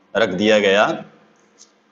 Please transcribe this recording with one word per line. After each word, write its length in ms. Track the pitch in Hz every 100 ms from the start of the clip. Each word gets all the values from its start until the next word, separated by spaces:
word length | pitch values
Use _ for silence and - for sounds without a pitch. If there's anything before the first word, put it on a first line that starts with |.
| _ 101
रख 120 | 110
दिया 300 | 90 107 107
गया, 440 | 101 98 127 - - - _ _ _ _ - _ _